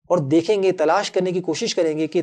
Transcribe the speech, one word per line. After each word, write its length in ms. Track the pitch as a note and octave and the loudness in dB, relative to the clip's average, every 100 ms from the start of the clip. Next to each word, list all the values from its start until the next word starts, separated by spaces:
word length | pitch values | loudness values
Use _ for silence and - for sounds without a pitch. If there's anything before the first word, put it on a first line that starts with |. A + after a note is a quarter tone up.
| - | -4
اور 80 | F3+ | -2
دیکھیں 460 | C3+ D#3+ E3 G3+ | 2 2 2 2
گے، 80 | F#3+ | 2
تلاش 400 | F3+ D#3 F3+ G3+ | 2 2 2 0
کرنے 200 | F#3+ F#3 | -2 -2
کی 100 | F3+ | -2
کوشش 340 | F3 D3+ A3+ - | -4 -4 -4 -2
کریں 220 | E3 D3+ | -2 0
گے 100 | D#3+ | -2
کہ 140 | F3 | -2